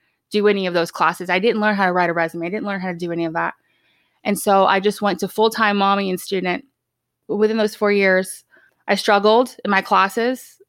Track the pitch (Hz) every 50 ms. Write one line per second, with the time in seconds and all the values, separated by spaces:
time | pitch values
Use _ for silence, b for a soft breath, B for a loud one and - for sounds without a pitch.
0 | _ _ _ _ _ _ - 208 202 208 208 196 190 180 175 175 170 170 - -
1 | 175 156 170 - 180 175 180 185 190 233 220 220 214 214 208 196 196 180 175 180
2 | 175 170 170 170 170 165 165 170 165 175 190 214 190 202 196 185 180 185 175 170
3 | 180 170 170 170 170 165 160 165 170 - - _ _ _ _ _ _ _ _ _
4 | _ _ _ _ - 214 208 - - 214 196 196 190 - 196 196 185 208 202 -
5 | 208 202 196 185 202 185 - - 220 226 220 - 226 208 202 202 196 196 196 202
6 | 196 190 185 180 - - 196 190 180 180 175 - - _ _ _ _ _ _ _
7 | _ _ _ _ _ - - 202 214 214 220 226 214 208 214 - 214 208 208 202
8 | 196 190 185 185 190 - - - b b b b b b b b b - 208 202
9 | - - 214 202 196 214 220 233 262 247 - - - 202 196 190 190 - 208 190
10 | 190 196 - 233 226 247 262 247 - - - _ _